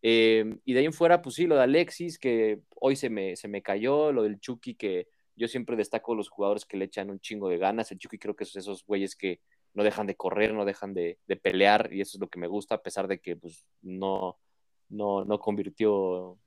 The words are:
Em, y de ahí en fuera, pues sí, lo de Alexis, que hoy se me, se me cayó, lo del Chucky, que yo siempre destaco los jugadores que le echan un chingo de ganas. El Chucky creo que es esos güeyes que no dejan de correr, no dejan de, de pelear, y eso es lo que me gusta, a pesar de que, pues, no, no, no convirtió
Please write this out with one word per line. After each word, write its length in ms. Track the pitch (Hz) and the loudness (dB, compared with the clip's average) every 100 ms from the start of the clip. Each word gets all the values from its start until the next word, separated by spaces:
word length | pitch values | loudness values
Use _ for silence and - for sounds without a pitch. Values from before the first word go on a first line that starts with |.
Em, 580 | 117 113 113 110 110 107 - | 4 6 6 6 2 -4 0
y 80 | |
de 60 | 123 | 2
ahí 40 | |
en 80 | 151 | 2
fuera, 300 | - 170 175 | 4 6 6
pues 140 | 170 120 | 4 -4
sí, 100 | 170 | 2
lo 100 | 147 | 6
de 60 | |
Alexis, 560 | 127 151 175 - 170 160 | 6 6 2 -4 -10 -4
que 420 | 131 117 110 104 _ - | 0 2 2 0 _ -2
hoy 200 | 131 135 | 0 0
se 120 | 131 | -2
me, 260 | 107 95 | -4 -4
se 140 | 90 104 | -6 -8
me 140 | 101 | -8
cayó, 500 | - 101 120 147 151 | -4 -2 0 2 2
lo 120 | 135 | 2
del 160 | 107 101 | 0 -2
Chucky, 340 | - 120 - | -10 -10 -10
que 340 | 113 104 90 87 _ _ _ | -6 -4 -4 -6 _ _ _
yo 120 | 113 | -6
siempre 260 | 131 113 | -4 -4
destaco 400 | 117 101 110 - | -2 0 -2 -2
los 140 | 110 98 | -4 -4
jugadores 380 | - 101 104 - | -2 0 0 -4
que 100 | 98 | -6
le 80 | |
echan 240 | 98 - 98 | -6 -6 -8
un 80 | 98 | -10
chingo 300 | - 107 98 | -10 -6 -2
de 80 | 87 | 0
ganas. 340 | 95 110 110 | 0 0 -4
El 60 | 95 | -10
Chucky 200 | - 104 | -14 -10
creo 180 | 104 101 | -8 -8
que 80 | |
es 100 | 101 101 | -8 -10
esos 280 | 95 95 | -10 -12
güeyes 320 | - 101 95 - | -4 -2 -2 -4
que 240 | 95 85 _ _ _ | -6 -6 _ _ _
no 100 | 101 | 0
dejan 220 | 104 104 101 | 0 0 -4
de 100 | 98 | -4
correr, 380 | 92 98 110 | -2 0 0
no 100 | 110 | 2
dejan 300 | 101 98 98 | -2 -4 -8
de, 240 | 95 85 85 _ | -4 -4 -6 _
de 100 | 95 | -2
pelear, 540 | 95 92 101 107 110 | 0 4 6 6 2
y 80 | 95 | -4
eso 160 | 95 98 | -6 -6
es 40 | |
lo 80 | 95 | -10
que 100 | 90 | -8
me 60 | 87 | -6
gusta, 280 | 101 95 113 | -6 -4 -6
a 60 | |
pesar 240 | - - 95 | -4 -6 -4
de 140 | 95 | -4
que, 160 | - 85 | -6 -10
pues, 300 | 85 80 _ _ | -12 -20 _ _
no, 560 | 92 92 98 95 92 - _ _ _ _ _ | -14 -6 -2 -2 -4 -10 _ _ _ _ _
no, 360 | 104 104 98 | -6 -2 -2
no 140 | 95 104 | 0 -2
convirtió 1000 | - 101 98 - 107 101 95 92 92 92 | 0 -4 -6 0 2 2 0 -2 -8 -16